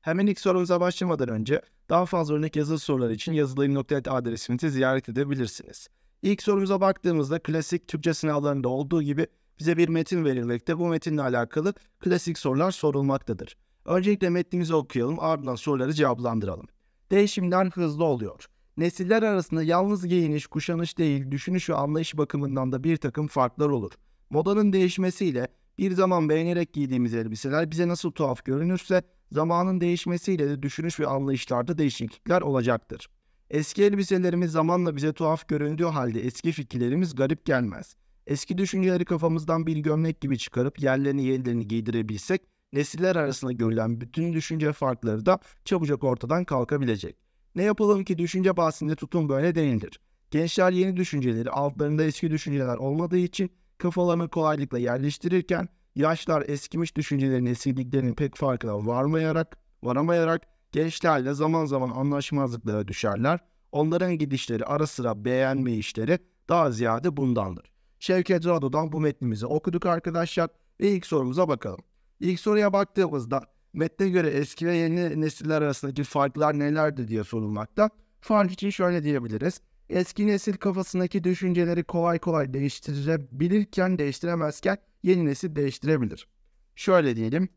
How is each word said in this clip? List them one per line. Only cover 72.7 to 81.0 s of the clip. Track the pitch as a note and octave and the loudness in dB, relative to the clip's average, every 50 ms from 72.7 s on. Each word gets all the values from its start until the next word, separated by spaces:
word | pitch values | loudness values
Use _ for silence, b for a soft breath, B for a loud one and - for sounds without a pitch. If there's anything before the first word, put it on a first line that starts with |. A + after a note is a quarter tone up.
| G3 | 4
baktığımızda | G3 G3+ - _ G3 F#3 E3 D3+ C#3 A#2+ A2+ C3+ C3+ - _ _ _ _ _ - | 2 0 2 _ 0 0 2 0 -4 -2 -2 -2 -2 -4 _ _ _ _ _ -4
metne | D3+ D#3 E3 _ - F#3+ F#3+ | -2 -2 -2 _ 0 0 2
göre | F3+ F#3 E3 | 4 4 2
eski | D3+ C3 C#3 D3 - - - E3 | 2 2 0 -2 -4 -6 -4 -2
ve | E3+ F3 | 0 2
yeni | E3+ E3 D#3+ D#3+ F3 F3 E3 D3+ D#3 | 2 2 2 0 0 0 -2 0 0
nesiller | D#3 D#3 D3 - - D3+ D#3 D#3 | -2 -2 -2 -4 -4 -2 0 0
arasındaki | D3+ D3 C3+ - - C#3 C3 C3+ C#3+ | 0 0 -2 -2 -6 -6 -4 -4 -6
farklar | - - D3 C#3 C#3+ B2 D3+ D3+ D3+ D3+ D3 | -2 0 0 0 0 0 0 0 0 2 0
nelerdir | C#3+ D3 D3+ D#3 D#3 D3+ D3 C3+ B2 | 0 0 2 2 0 0 0 -2 -6
diye | G#2+ A2 G#2+ G#2+ | -4 -2 -4 -4
sorulmakta. | - - A2+ A2 G#2 G#2+ G#2 G#2+ - _ - G#3 G#3+ _ _ _ _ _ _ | -4 -4 -4 -4 -2 -4 -6 -6 -6 _ 2 2 2 _ _ _ _ _ _
Fark | - - A3 G#3 G3+ F3+ | -2 2 2 4 4 2
için | F#3 - - G3+ | 0 -4 -4 -4
şöyle | G3 - F#3 F3+ F3+ E3+ D3 | -2 0 0 2 2 0 0
diyebiliriz. | D3 D3 C3+ A#2+ A#2 G#2+ G#2+ C#3 F3 - - _ _ _ _ _ _ | 0 0 0 -2 -2 -4 -2 -2 -4 -4 -6 _ _ _ _ _ _
Eski | - F3+ F3+ - - - G#3 | -2 -2 -2 -2 -2 0 2
nesil | G#3+ G#3 G3 - G#3 G3 | 2 2 2 0 -2 -4
kafasındaki | - - G3+ F3+ F#3+ F#3 - - F#3 | -2 -2 -2 -2 -2 -6 -4 -2 -2